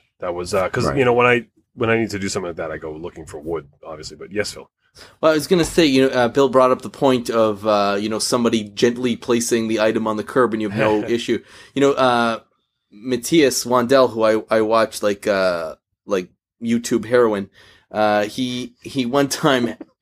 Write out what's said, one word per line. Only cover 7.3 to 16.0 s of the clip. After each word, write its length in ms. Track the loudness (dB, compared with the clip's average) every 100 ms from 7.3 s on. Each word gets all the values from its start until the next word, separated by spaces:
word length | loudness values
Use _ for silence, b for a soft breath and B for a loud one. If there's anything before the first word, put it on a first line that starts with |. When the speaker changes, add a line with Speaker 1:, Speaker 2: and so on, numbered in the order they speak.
| 0 0 0 0
Speaker 3:
uh, 320 | 2 2 0
you 80 | -4
know, 100 | -4
somebody 440 | -2 0 2 0 -4
gently 460 | 0 0 2 -4 -4
placing 520 | 0 -2 0 -2 0
the 120 | 0
item 280 | 2 0 -2
on 100 | -4
the 60 |
curb 300 | -2 0 0
and 80 | 0
you 80 | -4
have 100 | 0
no 240 | 0 0
Speaker 1:
<laughs> 40 | 0
Speaker 3:
issue. 320 | -4 -2 -4 B B B
You 80 | 0
know, 100 | 2
uh, 460 | 4 2 2 0 -4 _ _ _ _ _
Matthias 760 | -14 -6 -6 0 4 4 0 0
Wandel, 440 | 0 4 4 4
who 140 | 2
I, 180 | 2 2 0
I 120 | 0
watch 420 | 2 2 0 -2
like, 240 | -4 -2 -2
uh, 480 | 0 0 -2 -6 -12 _ _